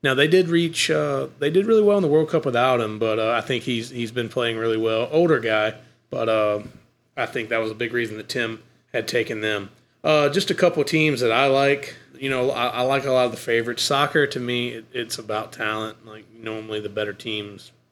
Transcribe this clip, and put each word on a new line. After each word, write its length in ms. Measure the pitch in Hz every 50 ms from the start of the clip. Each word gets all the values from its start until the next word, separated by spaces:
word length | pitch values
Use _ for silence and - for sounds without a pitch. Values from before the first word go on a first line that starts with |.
| -
now 100 | 139 131
they 160 | 127 139 156
did 200 | 165 185 185 165
reach, 400 | 170 170 170 165 160 - - -
uh, 380 | 160 156 151 147 139 135 135 - - -
they 100 | 143 147
did 160 | 160 185 202
really 180 | 226 226 220 214
well 140 | 202 202
in 60 | 202 190
the 60 | 156
World 200 | 143 156 156 151
Cup 160 | - 160 -
without 360 | 143 123 117 123 131 127 120
him, 180 | 113 107 107 107
but, 200 | 113 113 107 110
uh, 120 | 110 110
I 100 | 117 117
think 240 | 110 - 135 120 113
he's, 240 | - 123 117 113 123
he's 220 | 131 123 120 110
been 180 | 113 123 120 110
playing 300 | - 127 120 117 113 113
really 180 | 113 113 113
well. 320 | 110 113 113 110 113 117 131
Older 300 | 151 156 170 170 160 127
guy, 340 | 110 113 110 107 107 110 110 - - - _ _ _ _
but, 180 | - 131 117 113
uh, 320 | 110 110 107 107 104 104 104 - - - _ _ _ _ _ _ _
I 80 | - 123
think 240 | 110 - 127 110 107
that 100 | 117 113
was 120 | 113 110
a 40 | 110
big 200 | 107 120 117 117
reason 240 | 120 117 110 107 107
that 100 | 113 -
Tim 340 | - 127 120 113 110 110 - _ _ _ _ _ _
had 160 | 123 117 -
taken 320 | - 123 113 - 123 107
them. 300 | 107 110 107 104 98 98 - _ _ _ _ _ -
Uh, 260 | 156 156 151 143 143
just 220 | 139 185 190 -
a 40 | 185
couple 280 | - - 175 156 156 143
of 60 | -
teams 320 | - 160 156 156 143 117
that 120 | 127 117 110
I 140 | 120 135
like. 500 | 139 135 135 139 139 143 143 - - - - - _ - -
You 100 | 135 135
know, 220 | 135 127 123 131
I, 160 | - - 120
I 160 | 123 - 120 123
like 240 | 127 139 139 131
a 40 | 139 131
lot 120 | 127 127
of 40 | 123
the 80 | 110 110
favorites. 440 | - - 117 117 117 117 120 - -
Soccer, 440 | - 143 139 143 151 - 160 143
to 120 | 139 - 135
me, 300 | 123 120 123 123 120 123
it, 160 | 117 117 113 _ -
it's 260 | 127 117 113 - -
about 340 | 113 107 107 107 110 104 -
talent. 520 | - 117 107 110 110 110 110 110 - _
Like, 200 | 113 107 107 104 92 -
normally 460 | 113 113 110 110 110 110 110 107 107
the 80 | 107 104
better 220 | 101 104 107 104 101
teams 580 | 95 - 117 107 107 104 104 101 95 - - _ _ _ _